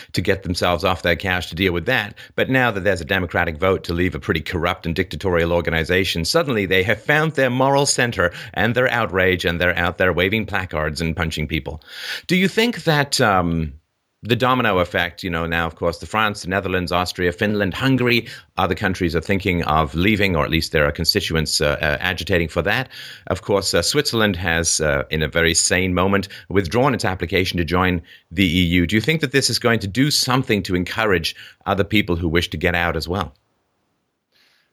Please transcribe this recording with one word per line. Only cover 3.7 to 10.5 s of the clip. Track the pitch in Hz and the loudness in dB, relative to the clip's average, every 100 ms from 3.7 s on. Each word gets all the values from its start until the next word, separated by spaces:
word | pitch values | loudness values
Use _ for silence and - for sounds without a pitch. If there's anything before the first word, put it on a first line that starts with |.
| 90 | 0
to | - | 0
leave | 85 92 | 0 0
a | 87 | -2
pretty | - 82 | -2 -4
corrupt | - 90 85 90 85 | -2 -2 -2 -2 -4
and | |
dictatorial | 80 90 - 98 85 85 | -4 -4 -4 0 0 2
organization, | 87 80 80 80 90 92 85 | 0 0 -2 0 0 0 -2
suddenly | 80 165 170 113 | 0 0 0 -2
they | 95 92 | 0 0
have | 95 107 | 0 -2
found | - 151 160 | 0 0 0
their | - 131 | 0 0
moral | 127 131 139 | 2 2 2
center | 143 - 120 95 87 - - | 2 0 0 2 0 0 -8
and | - 110 | -2 0
their | 120 127 | 2 0
outrage, | 120 107 92 92 92 | 0 0 2 4 4
and | 90 85 | 0 0
they're | 90 87 | 0 2
out | 87 87 | 0 2
there | 92 | 0
waving | 85 95 110 | 2 0 0
placards | 95 | -2